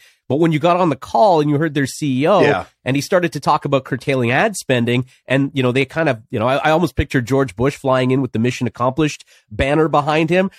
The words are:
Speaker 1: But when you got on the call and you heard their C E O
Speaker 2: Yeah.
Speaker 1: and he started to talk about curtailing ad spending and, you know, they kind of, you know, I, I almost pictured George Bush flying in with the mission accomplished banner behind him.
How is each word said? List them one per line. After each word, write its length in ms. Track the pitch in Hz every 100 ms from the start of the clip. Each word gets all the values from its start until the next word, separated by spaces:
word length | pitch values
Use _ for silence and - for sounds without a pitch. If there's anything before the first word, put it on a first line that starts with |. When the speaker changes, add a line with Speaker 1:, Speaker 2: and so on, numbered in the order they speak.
| _ _ -
Speaker 1:
But 80 | 139
when 160 | 165
you 60 | 151
got 180 | 170 175
on 100 | 180
the 80 | 135
call 460 | - 220 220 165
and 80 | 147
you 80 | 143
heard 160 | 160
their 120 | 143 135
C 360 | - 147 127
E 60 | 156
O 100 | 196
Speaker 2:
Yeah. 240 | - 95 - _ -
Speaker 1:
and 100 | 139
he 60 |
started 320 | - 185 170
to 80 | 147
talk 240 | 170 151 147
about 180 | 135
curtailing 480 | - 131 - 131 117
ad 240 | 139 214 185
spending 500 | - 123 117 123 127 _ -
and, 240 | 135 139
you 80 | 139
know, 120 | 127
they 100 | 127
kind 240 | 131 160 160
of, 140 | 113 -
you 100 | 117
know, 80 | 120
I, 80 | 139
I 160 | 156
almost 240 | 160 165 -
pictured 300 | 151 135 113
George 320 | 135 135 -
Bush 180 | 135 -
flying 360 | 131 131 127
in 100 | 131
with 100 | 127
the 80 | 110
mission 280 | 120 - 117
accomplished 580 | - 127 127 151 - _ _ _
banner 400 | 104 139 151 160
behind 400 | 147 147 151 160
him. 200 | 180 190